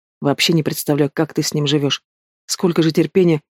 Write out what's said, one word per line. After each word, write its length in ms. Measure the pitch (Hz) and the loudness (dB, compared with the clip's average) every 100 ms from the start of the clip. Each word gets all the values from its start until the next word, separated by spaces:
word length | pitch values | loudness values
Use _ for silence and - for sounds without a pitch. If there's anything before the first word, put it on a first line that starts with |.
| _ _ | _ _
«Вообще 320 | 143 135 - | -2 0 2
не 100 | 165 | 0
представляю, 480 | 151 147 - 143 143 | 0 -4 -2 0 0
как 220 | - 156 | -2 -4
ты 80 | - | -2
с 100 | 151 | -4
ним 140 | 151 143 | -2 -2
живёшь. 360 | 147 143 - - _ _ _ - | -2 -2 -4 -10 _ _ _ -12
Сколько 360 | - 185 170 | -2 0 2
же 100 | 160 | 2
терпения 500 | 156 156 196 175 156 - | 2 0 2 2 2 -4